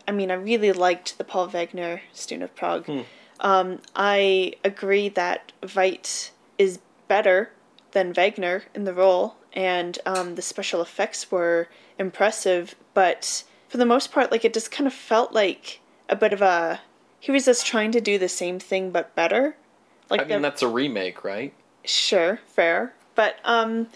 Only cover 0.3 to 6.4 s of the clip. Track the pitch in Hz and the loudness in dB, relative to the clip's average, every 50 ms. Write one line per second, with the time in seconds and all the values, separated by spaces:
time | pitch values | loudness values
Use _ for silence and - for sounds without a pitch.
0.3 | 185 185 190 214 233 220 208 202 185 180 180 180 175 175 - - - - 214 - | -4 -4 -2 0 0 2 2 2 2 4 2 2 2 0 -4 -10 -10 -10 -10 -4
1.3 | - 190 180 175 196 175 170 170 - 180 175 170 170 185 - - - - - - | -4 -4 -4 -2 -4 -6 -6 -6 -8 -8 -8 -8 -8 -10 -14 -18 -18 -16 -14 -12
2.3 | - 170 180 180 - - 180 175 170 165 170 - 147 131 117 - - - - _ | -10 -10 -10 -12 -10 -6 -4 -4 -4 -4 -6 -6 -8 -8 -8 -10 -18 -20 -20 _
3.3 | _ - - 202 190 190 185 185 185 - - - - - 196 202 202 196 196 196 | _ -4 0 2 2 2 2 0 -6 -10 -14 -8 -4 -2 0 2 2 4 4 4
4.3 | 190 190 185 180 - - - 202 202 - 214 196 196 202 202 202 202 180 175 180 | 2 2 0 -2 -4 -4 -4 -4 -4 -4 0 0 2 2 0 0 -2 -2 0 0
5.3 | 180 - - - - _ - 190 - 196 190 190 - - - - - - - - | -2 -4 -6 -12 -16 _ -16 -4 0 2 2 2 0 -4 -8 -8 -8 -8 -10 -12
6.3 | - _ | -16 _